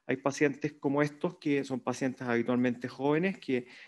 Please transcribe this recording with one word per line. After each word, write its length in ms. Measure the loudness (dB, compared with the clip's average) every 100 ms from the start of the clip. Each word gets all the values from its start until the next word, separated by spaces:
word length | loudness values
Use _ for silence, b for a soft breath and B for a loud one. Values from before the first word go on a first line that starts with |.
| -4
Hay 120 | -2
pacientes 560 | -2 2 2 2 -6
como 280 | -4 0 2
estos, 360 | 0 0 -6 -4
que 260 | 0 0 0
son 160 | -4
pacientes 400 | -4 -2 -2 -4
habitualmente 640 | 0 0 2 2 2 0 -6
jóvenes, 500 | -2 0 2 0 -2
que 280 | -2 -2 -2 B